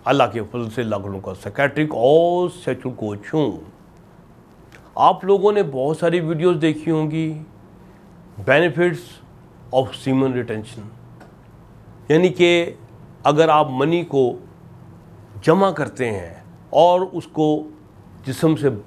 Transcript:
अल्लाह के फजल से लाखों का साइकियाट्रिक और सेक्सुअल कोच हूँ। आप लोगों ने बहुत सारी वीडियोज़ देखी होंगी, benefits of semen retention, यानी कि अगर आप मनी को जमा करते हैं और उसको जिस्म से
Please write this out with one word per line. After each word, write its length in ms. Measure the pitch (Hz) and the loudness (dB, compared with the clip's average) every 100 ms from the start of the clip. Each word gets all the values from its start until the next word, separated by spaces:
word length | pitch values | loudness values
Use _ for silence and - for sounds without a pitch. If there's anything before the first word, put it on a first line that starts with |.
| 127 | 0
अल्लाह 200 | 139 120 | 2 2
के 140 | 110 | -2
फजल 260 | 95 123 113 | -8 -8 -8
से 140 | 110 | -6
लाखों 360 | 117 101 101 95 | -4 -4 -6 -10
का 140 | 98 | -10
साइकियाट्रिक 600 | 95 107 117 139 139 156 131 | -12 -8 -2 -2 0 -2 2
और 540 | 123 160 170 175 180 | 4 6 4 0 -2
सेक्सुअल 460 | - - 127 127 120 | -4 -6 -6 -6 -8
कोच 380 | 107 104 - | -8 -8 -6
हूँ। 140 | 156 135 87 - - - - - - - - - - - - - - | -2 -2 -4 -12 -20 -20 -20 -20 -20 -20 -20 -20 -20 -20 -20 -12 2
आप 240 | 147 185 185 | 2 2 2
लोगों 260 | 196 202 | 2 4
ने 100 | 208 | 2
बहुत 360 | 170 135 139 156 | 0 -2 -4 0
सारी 200 | 170 175 | 0 0
वीडियोज़ 380 | 160 160 180 165 | -2 0 0 2
देखी 320 | 160 151 165 | 0 -2 -2
होंगी, 380 | 156 156 160 160 156 160 - - - - - - - - - 98 | -2 -2 -2 -4 -6 -12 -20 -20 -20 -20 -20 -20 -20 -20 -8 2
benefits 580 | 139 175 147 175 151 - - - - - - - | 4 2 2 0 -2 -10 -20 -20 -20 -20 -20 -6
of 220 | 127 123 - | -2 -2 -4
semen 400 | 135 131 135 123 | -2 0 0 -2
retention, 540 | 113 110 107 - 101 - - - - - - - - - - - - | -6 -8 -10 -16 -18 -20 -20 -20 -20 -20 -20 -20 -20 -20 -20 -10 0
यानी 180 | 156 185 | 2 4
कि 460 | - 175 175 170 - - - - - 135 | 4 4 4 0 -8 -20 -20 -20 -4 0
अगर 240 | 151 160 | 4 4
आप 220 | 151 147 | 4 2
मनी 320 | 131 147 170 165 | 0 0 0 -2
को 200 | 139 123 120 - - - - - - - - - - - | 0 0 -2 -14 -20 -20 -20 -20 -20 -20 -20 -20 -4 2
जमा 260 | 180 196 | 4 4
करते 380 | 160 127 - 123 | 0 -6 -4 -4
हैं 340 | 98 85 82 - - - | -6 -10 -16 -20 -20 -2
और 300 | 143 170 180 185 | 4 4 4 0
उसको 340 | 180 - - 156 151 151 - - - - - - | -8 -8 -2 0 0 -4 -18 -20 -20 -20 -16 -10
जिस्म 300 | 127 160 156 | -2 0 2
से 140 | 139 104 | 0 -2